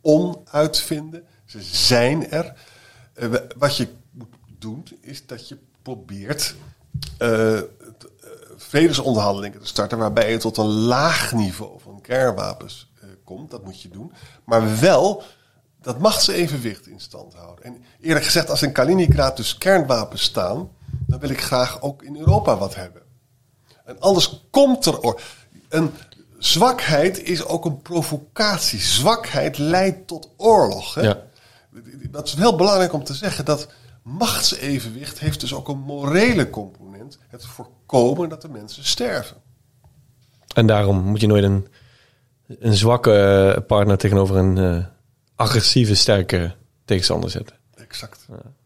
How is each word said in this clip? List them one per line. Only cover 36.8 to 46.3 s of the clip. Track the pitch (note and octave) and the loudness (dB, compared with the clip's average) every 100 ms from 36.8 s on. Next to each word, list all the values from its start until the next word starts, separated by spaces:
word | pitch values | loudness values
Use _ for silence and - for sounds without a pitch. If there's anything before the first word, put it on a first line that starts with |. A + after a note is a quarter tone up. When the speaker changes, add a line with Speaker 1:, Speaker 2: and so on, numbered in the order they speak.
| F#2+ G2 C3 - _ | -20 -20 -20 -20 _
Speaker 1:
Het | - | -20
voorkomen | - - - _ - C3+ A#2+ D3+ E3 | -20 -20 -20 _ 0 2 2 0 -6
dat | D#3+ | -8
de | D#3+ | -16
mensen | A#2 G#2+ - | -18 -18 -8
sterven. | C#3 - A#3+ D#3+ - - _ _ _ _ _ _ _ _ _ _ _ | -6 -4 -4 -6 -8 -18 _ _ _ _ _ _ _ _ _ _ _
Speaker 2:
En | - A2 | 2 4
daarom | G#2 G2+ G2 | 4 2 2
moet | F#2+ G#2+ | 0 0
je | G#2+ | 4
nooit | G#2 | 4
een, | G2 G2 G2 _ _ _ _ _ _ _ _ - | 4 2 -2 _ _ _ _ _ _ _ _ -6
een | A2+ | 0
zwakke, | G2+ A2 A#2+ A#2+ G#2 G2 G2 F#2+ | 2 4 4 4 6 6 6 6
eh, | G2 - | 2 2
partner | G#2+ G#2 G2 | 2 4 2
tegenover | G#2 G2 F#2+ | 2 2 2
een, | F#2+ F#2+ F#2 | 2 2 2
eh, | F#2 E2+ F2+ _ _ _ _ | 0 -2 -6 _ _ _ _
agressieve, | - A2+ A#2 - C3 A2 | -4 0 2 2 2 4
sterke | G2+ - G2+ F2+ | 4 4 2 2